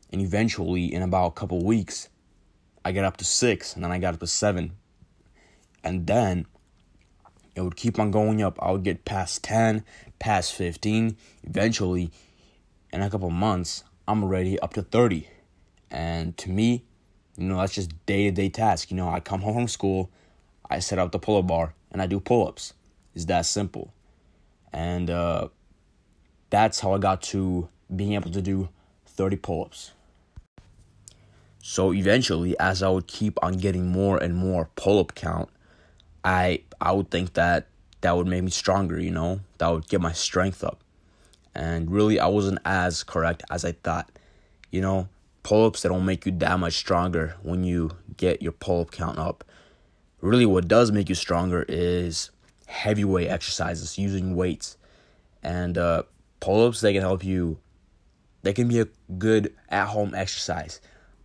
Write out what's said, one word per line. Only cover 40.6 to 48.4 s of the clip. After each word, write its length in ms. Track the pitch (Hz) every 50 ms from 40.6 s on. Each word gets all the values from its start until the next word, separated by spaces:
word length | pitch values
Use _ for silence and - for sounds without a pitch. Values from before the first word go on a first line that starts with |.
| -
up. 180 | - - - _ _ _ _ _ _ _ _ _ _ _ _ _ _ _
And 340 | - 78 82 85 82 82 82
really, 300 | 92 104 107 110 107 -
I 80 | -
wasn't 320 | 87 101 104 98 98 95 - -
as 400 | 85 95 92 90 90 82 - -
correct 400 | - - 85 80 82 85 - - -
as 160 | - 87 85
I 80 | 87
thought. 380 | 82 - - 87 82 85 - - _ - _ _ _ _ _ _ _ _ - _
You 80 | - 92
know, 280 | 95 95 95 95 92 95 - _ _ _ _ _ -
pull-ups, 380 | - 107 107 113 110 - -
they 60 | - 90
don't 160 | 92 92 92
make 220 | 95 92 - -
you 60 | 98 92 85
that 200 | 80 87 92 92
much 160 | 90 82 -
stronger 640 | - - - 92 87 90 92 82 82 78 78 82 -
when 200 | - 78 90 90
you 300 | 90 90 87 87 82 78 - - - - -
get 260 | - 90 90 82 -